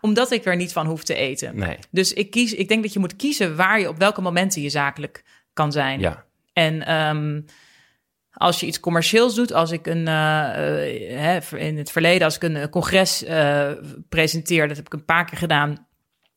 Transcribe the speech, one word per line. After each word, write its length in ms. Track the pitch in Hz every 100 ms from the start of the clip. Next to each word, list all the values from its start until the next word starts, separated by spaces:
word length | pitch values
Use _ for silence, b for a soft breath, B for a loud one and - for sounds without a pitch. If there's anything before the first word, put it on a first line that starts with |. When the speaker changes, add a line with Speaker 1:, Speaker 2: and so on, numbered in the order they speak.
Speaker 1:
omdat 300 | 214 214 254
ik 140 | 240 -
er 100 | 180
niet 180 | 175
van 120 | 175 156
hoef 160 | 160
te 120 | - 165
eten. 400 | 131 131 127 104
Speaker 2:
Nee. 220 | 92 - -
Speaker 1:
Dus 220 | 175 185
ik 180 | - 202
kies, 220 | 226 240
ik 140 | 202 196
denk 160 | 220
dat 100 | 214
je 60 | 202
moet 160 | 185 -
kiezen 400 | 277 294 185 156
waar 240 | 190 214
je, 100 | 185
op 80 | 160
welke 240 | 196 214
momenten 400 | 185 170 190 165
je 80 | 143
zakelijk 540 | 147 143 135 147 - b b b
kan 180 | - 151
zijn. 280 | 147 135 135
Speaker 2:
Ja. 260 | 92 80 - _ _
Speaker 1:
En, 320 | - 160 160 -
ehm, 560 | 160 156 151 151 147 151 b b b b b _ _ _
als 280 | - 175 170
je 60 | -
iets 140 | 160
commercieels 560 | - 170 165 220 240 214
doet, 180 | 247
als 180 | - 165
ik 160 | 170 165
een, 200 | 165 165
eh, 1040 | 156 156 156 143 110 151 151 147 - 92
eh, 60 | 123
hè, 220 | 151 180
ver-, 180 | 156 143
in 180 | 156 156
het 140 | 143
verleden, 340 | - 165 180 165
als 100 | 151
ik 80 |
een, 120 | 170 156
eh, 120 | 147
congres, 540 | 175 165 190 185 -
eh, 460 | - 160 147 143 143 147 147 135 -
presenteer, 580 | 160 160 165 156 170 151
dat 100 | 147
heb 80 | -
ik 80 |
een 120 | 156 -
paar 200 | 165 170
keer 120 | -
gedaan. 480 | 170 151 147 147 _ _ _ _ _